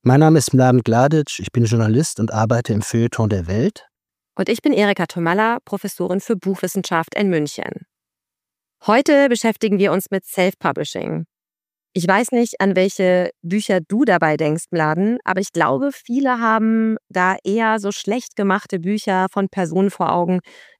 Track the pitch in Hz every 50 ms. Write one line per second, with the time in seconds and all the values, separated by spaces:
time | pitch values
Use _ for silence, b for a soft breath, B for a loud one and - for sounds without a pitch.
0 | _ 120 131 143 156 156 160 156 127 - - 131 127 127 127 127 113 120 110 117
1 | 131 143 156 156 147 - - - - - _ 127 117 110 117 117 113 107 110 127
2 | 165 - - - 107 110 - 107 113 113 120 117 120 - 113 104 107 - - 117
3 | 117 117 - - 113 107 104 95 87 82 95 107 127 202 - - - _ _ _
4 | _ _ _ _ _ _ _ - 196 - 240 226 _ 302 277 - 208 202 196 -
5 | 175 - - 180 170 165 175 202 220 226 233 - _ - - 196 - 196 - -
6 | 175 180 180 196 - - 233 185 - 190 196 - - 180 - 196 175 - 180 165
7 | 165 - - - 208 196 175 156 151 143 - - - - - - 175 _ _ _
8 | _ _ _ _ _ _ _ _ _ _ _ _ _ _ _ _ - - 208 247
9 | 285 - 302 277 285 277 240 226 - 226 214 - - 220 202 185 196 190 151 190
10 | - - 202 190 _ - - - 180 190 - _ - 170 139 - 147 - - 92
11 | - - 160 160 165 _ _ _ _ _ _ _ _ _ _ _ _ _ _ 185
12 | 170 175 190 202 240 - - 240 240 226 - - 190 196 190 185 185 196 - -
13 | 190 180 180 180 180 175 - _ - 170 180 214 208 - 202 185 160 _ 196 226
14 | 294 233 190 170 175 156 151 143 160 147 151 170 - _ - 165 156 151 156 170
15 | 196 214 233 247 - - 185 - 202 - _ 170 156 151 135 135 269 285 269 -
16 | _ - 240 262 277 262 247 233 233 226 220 220 220 220 220 226 220 220 220 -
17 | _ _ - 185 180 185 190 - _ 190 196 226 226 220 220 220 196 202 202 -
18 | - - 233 254 - - - - 202 196 196 208 - - - 185 160 185 208 214
19 | - - 190 185 185 190 - 202 196 190 - 202 185 160 160 185 196 202 - -
20 | 185 - 165 175 175 170 185 180 B B B B B B B B